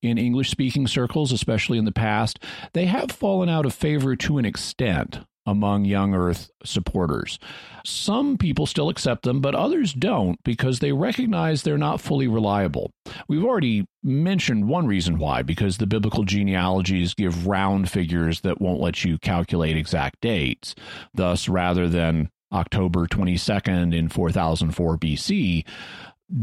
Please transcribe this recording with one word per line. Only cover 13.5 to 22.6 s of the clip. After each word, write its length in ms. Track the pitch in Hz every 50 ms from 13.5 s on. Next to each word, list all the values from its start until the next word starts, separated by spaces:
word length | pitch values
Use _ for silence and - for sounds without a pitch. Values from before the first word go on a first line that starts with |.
| 247 196 147 120 110 104 95 - _ _
mentioned 640 | - 135 131 143 165 185 196 165 - - 117 107 101 113
one 180 | 156 180 160
reason 300 | 113 101 92 82 87 80
why, 240 | 80 82 73 65 62
because 380 | 64 71 85 - 107 98 92 -
the 80 | 107
biblical 380 | 98 110 110 101 110 - 117 104
genealogies 920 | 92 101 101 101 98 95 90 90 92 92 95 90 87 95 87 87 87 -
give 320 | - 104 90 85 85 87
round 440 | 98 101 95 98 95 98 98 95 90
figures 520 | - 101 85 80 87 85 82 82 82 -
that 180 | - 92 85 -
won't 220 | 98 90 87 64
let 240 | 82 87 90 - -
you 100 | 90 80
calculate 640 | 78 - - 87 87 85 - 95 85 80 80 78 78
exact 420 | 76 - 90 82 69 67 - _
dates. 540 | - 117 107 85 69 62 - - - - - - - - - - - - -
Thus, 340 | - 92 90 87 - - -
rather 400 | 92 92 90 90 87 92 87 85
than 400 | 87 85 82 82 82 80 78 - - _ _ _
October 540 | 101 90